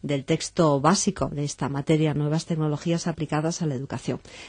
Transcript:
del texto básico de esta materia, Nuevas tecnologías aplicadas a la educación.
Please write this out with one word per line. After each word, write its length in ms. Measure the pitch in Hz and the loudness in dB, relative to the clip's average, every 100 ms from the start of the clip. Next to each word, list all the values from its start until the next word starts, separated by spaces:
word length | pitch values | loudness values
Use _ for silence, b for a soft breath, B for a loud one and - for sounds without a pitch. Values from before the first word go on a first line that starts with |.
del 200 | 139 143 | -2 -4
texto 560 | 131 160 - - 160 139 | 0 -2 0 2 4 6
básico 500 | 147 202 - - 131 | 4 4 2 -2 -4
de 140 | 143 | -2
esta 240 | 147 - 135 | -6 -4 -4
materia, 460 | 139 143 156 156 | -2 2 4 4
Nuevas 320 | 147 147 160 | 2 0 0
tecnologías 600 | - 160 156 147 165 170 175 | -2 -2 0 0 -2 -2 -2
aplicadas 560 | 160 151 151 156 175 | -4 -2 -2 -2 -2
a 20 | |
la 80 | 160 | -4
educación. 480 | 131 139 117 - 131 B B | -4 -6 -6 -6 -6 B B